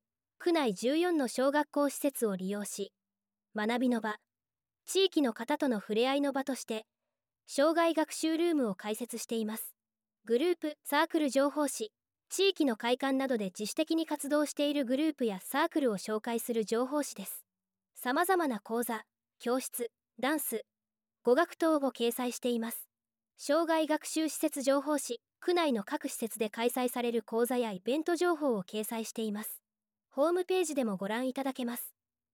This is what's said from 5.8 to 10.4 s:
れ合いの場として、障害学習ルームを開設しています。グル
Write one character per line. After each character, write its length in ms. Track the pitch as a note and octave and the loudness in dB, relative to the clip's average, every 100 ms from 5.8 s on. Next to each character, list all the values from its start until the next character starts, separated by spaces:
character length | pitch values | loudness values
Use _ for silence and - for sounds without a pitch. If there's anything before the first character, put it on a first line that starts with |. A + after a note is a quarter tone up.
| - G#3+ | 0 2
れ 140 | B3+ | 2
合 60 | C#4 | 2
い 60 | |
の 100 | C#4+ | 0
場 120 | C4+ | 0
と 120 | C4+ B3+ | -2 -4
し 100 | - | -6
て、 200 | A3 - _ _ _ _ _ - | -8 -8 _ _ _ _ _ -6
障 300 | - D4+ E4 | 2 4 4
害 180 | E4+ | 4
学 180 | D#4 D4+ | 2 0
習 280 | - D#4+ D#4+ | 0 0 2
ル 60 | F4 | 2
ー 100 | D#4 | 2
ム 120 | A3+ | 0
を 60 | |
開 220 | F#3 G#3+ A3 | -2 -6 -6
設 240 | A#3 A3+ | -6 -10
し 80 | - | -4
て 80 | A3+ | -2
い 100 | G#3+ | -2
ま 120 | A3 | -4
す。 180 | - - _ _ _ _ - | -10 -16 _ _ _ _ 0
グ 140 | |
ル 80 | A#3+ | 2